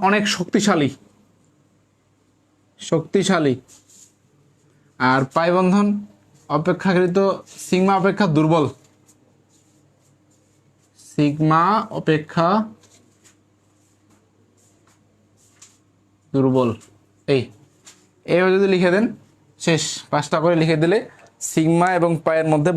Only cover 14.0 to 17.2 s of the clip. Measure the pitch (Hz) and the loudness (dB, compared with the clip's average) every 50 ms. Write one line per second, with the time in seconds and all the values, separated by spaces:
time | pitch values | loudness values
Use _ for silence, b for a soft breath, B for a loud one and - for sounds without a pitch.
14 | _ _ _ _ _ _ _ _ _ _ _ _ _ _ _ _ _ _ _ _ | _ _ _ _ _ _ _ _ _ _ _ _ _ _ _ _ _ _ _ _
15 | _ _ _ _ _ _ _ _ _ _ _ _ - - _ _ _ _ _ _ | _ _ _ _ _ _ _ _ _ _ _ _ -20 -20 _ _ _ _ _ _
16 | _ _ _ _ _ _ - 135 131 131 127 131 127 117 104 - - - _ _ | _ _ _ _ _ _ -2 0 2 2 2 2 0 0 -2 -6 -12 -20 _ _
17 | _ _ _ _ | _ _ _ _